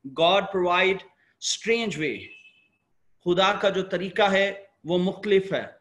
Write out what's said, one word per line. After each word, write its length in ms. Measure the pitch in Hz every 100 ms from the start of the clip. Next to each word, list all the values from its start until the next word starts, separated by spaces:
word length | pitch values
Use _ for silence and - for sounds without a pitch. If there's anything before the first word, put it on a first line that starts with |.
| 139
God 340 | 135 165 196 190
provide 440 | 190 180 180 190 190 - _ _ _
strange 540 | - - 202 233 226 151
way। 200 | 151 101 - - - _ _ _ _ _ _ _
खुदा 300 | 175 175 190
का 160 | 202 202
जो 140 | 190
तरीका 440 | 190 175 185 - 202
है 420 | 190 196 196 - _
वो 120 | 151 180
मुख्तलिफ 560 | 190 196 208 196 190
है। 260 | 147 104 -